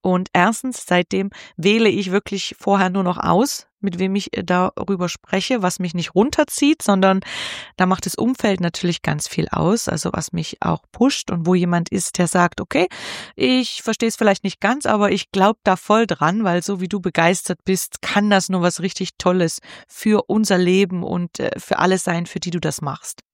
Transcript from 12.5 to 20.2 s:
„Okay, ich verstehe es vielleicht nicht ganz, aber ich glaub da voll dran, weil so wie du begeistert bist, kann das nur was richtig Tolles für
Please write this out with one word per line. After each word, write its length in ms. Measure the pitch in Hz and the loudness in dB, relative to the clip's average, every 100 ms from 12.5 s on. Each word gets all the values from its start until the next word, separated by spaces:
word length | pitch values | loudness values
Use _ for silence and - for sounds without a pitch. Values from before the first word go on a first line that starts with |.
| - | -2
„Okay, 260 | - - 370 - - - - | -4 -2 -2 -4 -14 -12 -14
ich 480 | - 254 254 233 - | -2 2 2 0 -4
verstehe 260 | - 220 226 | -4 -2 -2
es 80 | - | 2
vielleicht 280 | 214 196 | 2 2
nicht 160 | 196 - | -2 -2
ganz, 260 | 202 262 - | -2 0 0
aber 240 | 214 202 | 2 2
ich 220 | 202 - | 0 -2
glaub 260 | 196 190 226 | 2 2 2
da 100 | - | 0
voll 320 | 185 - 220 226 | 0 2 2 2
dran, 380 | 165 151 202 | 0 0 0
weil 180 | 208 175 | 0 0
so 180 | - 196 | -2 -4
wie 80 | 185 | -4
du 120 | 202 | -2
begeistert 580 | 180 - 165 190 - 180 | -2 2 2 2 -2 -6
bist, 360 | - 190 - - | -2 -2 -2 -8
kann 300 | - 208 208 | -2 0 4
das 180 | 196 - | 2 2
nur 140 | 185 | 0
was 180 | 175 - | 0 0
richtig 360 | 180 - 185 _ | -6 -6 -8 _
Tolles 420 | 196 185 165 - - - - | 0 2 0 -2 -14 -20 -20
für 400 | - 214 214 | -4 2 2